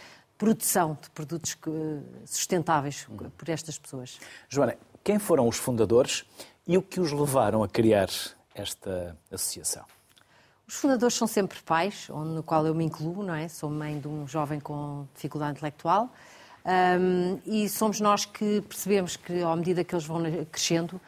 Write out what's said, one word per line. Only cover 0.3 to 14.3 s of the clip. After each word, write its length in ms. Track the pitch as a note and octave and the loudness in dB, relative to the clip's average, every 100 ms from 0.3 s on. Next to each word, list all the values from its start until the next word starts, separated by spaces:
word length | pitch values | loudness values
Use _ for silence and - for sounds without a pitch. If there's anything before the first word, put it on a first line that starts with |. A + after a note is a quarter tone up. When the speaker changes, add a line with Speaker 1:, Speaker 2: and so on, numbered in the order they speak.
| - | -2
Speaker 1:
produção 600 | G#3 A3 - F#3+ E3 D3 | 0 2 2 2 2 -2
de 80 | - | -10
produtos 440 | - D3 E3 - - | -12 -8 -6 -8 -8
que, 160 | D#3+ D#3 D#3 D3 - B2 - | -6 -4 -4 -6 -10 -16 -8
sustentáveis 800 | - - F3+ D#3+ D3+ C#3 C#3 - | -6 0 0 2 2 0 -6 -12
Speaker 2:
Uhum. 200 | G#2+ B2+ - | -12 -14 -12
Speaker 1:
por 100 | D3 | -6
estas 300 | D#3+ - - | -6 -6 -14
pessoas. 400 | - C3 B2 - - - - | -12 -12 -12 -16 -18 -20 -4
Speaker 2:
Joana, 260 | C3+ A#2+ - - - | 2 2 0 -14 -8
quem 160 | - G#3 | 0 0
foram 280 | G3 D3+ A#2 | 4 4 4
os 100 | - | 2
fundadores 680 | - A#2 G2+ A#2 - - - - - _ - | -2 2 4 6 4 0 -8 -20 -20 _ 2
e 100 | F#3 | 2
o 40 | |
que 200 | F#3 F#3+ | 2 -2
os 120 | E3 | 0
levaram 500 | D3 C#3+ C3+ G#2 A2 | 0 2 4 4 2
a 40 | G2+ | 2
criar 420 | - A2+ G2+ F#2+ - - - _ | 4 6 6 4 -2 -8 -12 _
esta 640 | - G2+ - G2 F#2 F2 E2 - | -10 -10 -10 -6 -6 -6 -12 -12
associação? 540 | - - F2+ D#2 - - _ _ _ _ _ _ _ - | -6 -6 -4 -6 -6 -10 _ _ _ _ _ _ _ -14
Speaker 1:
Os 80 | - | 0
fundadores 400 | C#4+ B3+ A#3+ - | 2 4 4 2
são 120 | A3+ | 0
sempre 300 | G#3+ F#3+ - | 2 0 -2
pais, 460 | - E3 F#3+ - - | 0 2 0 -4 -10
onde, 200 | D3 D#3 | -8 -6
no 140 | D#3+ | -6
qual 220 | D#3 D#3+ D#3 | 0 2 4
eu 100 | D#3+ | 2
me 80 | |
incluo, 400 | D#3+ - D#3 F#3+ | 0 -2 -6 -4
não 120 | G3 D#3 | -4 -4
é? 140 | E3 | -6
Sou 200 | - D3+ | -8 -6
mãe 300 | D3+ D3+ D3 | -6 -6 -6
de 80 | D3 | -6
um 180 | D3+ | -8
jovem 340 | C#3+ | -6